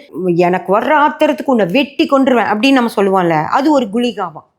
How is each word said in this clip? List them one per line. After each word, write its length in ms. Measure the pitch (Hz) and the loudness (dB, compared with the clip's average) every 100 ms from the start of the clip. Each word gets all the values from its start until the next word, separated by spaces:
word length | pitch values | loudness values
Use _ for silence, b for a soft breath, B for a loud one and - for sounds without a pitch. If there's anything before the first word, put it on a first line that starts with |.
| - 139 185 170 | -8 -8 -2 0
"எனக்கு 340 | 180 180 180 | 2 0 0
வர்ற 200 | 202 240 302 | 0 2 2
ஆத்திரத்துக்கு 560 | 294 277 302 277 277 240 | 2 2 0 0 0 0
உன்னை 100 | 185 | 0
வெட்டி 420 | 247 294 - - | 0 -2 -2 0
கொன்றுவேன்" 440 | 269 269 240 196 | 2 2 2 0
அப்படின்னு 280 | 214 262 269 | -2 0 0
நம்ம 140 | 233 220 | 0 0
சொல்லுவோம்ல, 420 | 202 190 175 156 160 | 0 2 0 0 0
அது 220 | 240 285 | 0 2
ஒரு 160 | 285 226 | 0 0
குளிகாவா. 500 | 220 240 202 180 151 - | -2 -4 -4 -10 -12 -20